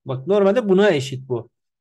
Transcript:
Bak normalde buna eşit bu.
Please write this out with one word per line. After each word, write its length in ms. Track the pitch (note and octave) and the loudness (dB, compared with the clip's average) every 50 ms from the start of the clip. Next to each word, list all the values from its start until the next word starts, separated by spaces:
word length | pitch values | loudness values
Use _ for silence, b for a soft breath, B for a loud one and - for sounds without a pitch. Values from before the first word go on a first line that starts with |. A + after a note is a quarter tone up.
| - | -12
Bak 220 | B2+ C3 C3 C3 | -10 -10 -8 -4
normalde 420 | D#3 G3 G#3 G3 G3 G3+ B3+ A#3 G3+ | -2 0 2 2 2 2 0 2 2
buna 220 | F#3 F#3 G#3 G#3+ | 2 4 4 4
eşit 380 | E3+ C#3+ C3 - C3+ B2+ - - | 2 0 -2 -6 -10 -12 -8 -8
bu. 220 | B2 A#2 G#2+ _ _ _ _ _ _ _ | -8 -8 -8 _ _ _ _ _ _ _